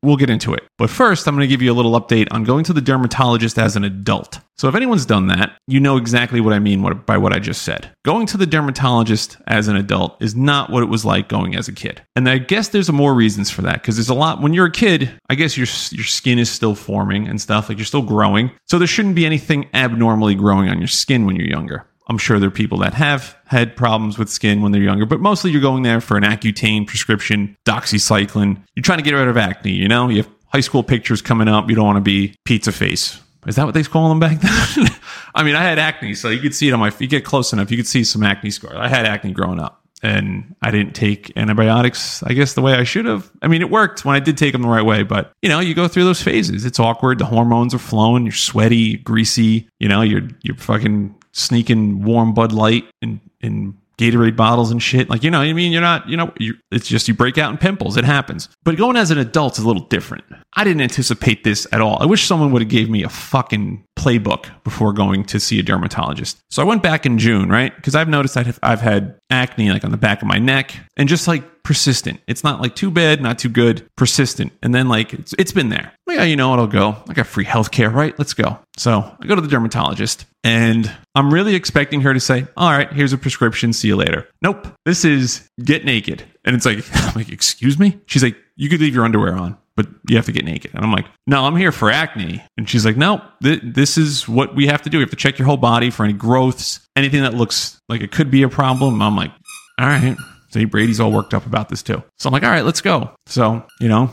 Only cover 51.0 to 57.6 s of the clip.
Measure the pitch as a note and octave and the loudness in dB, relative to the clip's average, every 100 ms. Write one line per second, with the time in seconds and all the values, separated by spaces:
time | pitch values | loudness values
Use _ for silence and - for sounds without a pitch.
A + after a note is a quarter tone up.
51 | G2+ - _ - - A#2+ A#2 A2+ G#2+ G2 | -4 -10 _ -8 -2 0 2 2 2 0
52 | G#2 A#2 A2+ G#2+ A2+ G#2+ A2 A#2 - _ | 0 2 2 2 0 2 2 0 -2 _
53 | A#2 G#2 _ _ A2+ G#2+ G2 G2 _ _ | -10 -10 _ _ -8 -6 -8 -12 _ _
54 | A#2 A#2 A#2 A2+ A2 A#2+ A2+ A#2 - B2+ | 2 4 2 4 2 4 2 0 0 0
55 | B2+ A#2 C#3+ E3+ C#3+ D#3+ F3 E3 E3+ E3+ | 0 0 0 0 0 0 0 2 0 0
56 | - E3 C3 - A2 A#2 _ A#2+ - A2+ | -2 -4 -4 -4 -8 -8 _ -6 -2 -2
57 | - G#2+ B2 C3 D3+ C3 | 0 2 2 0 -2 0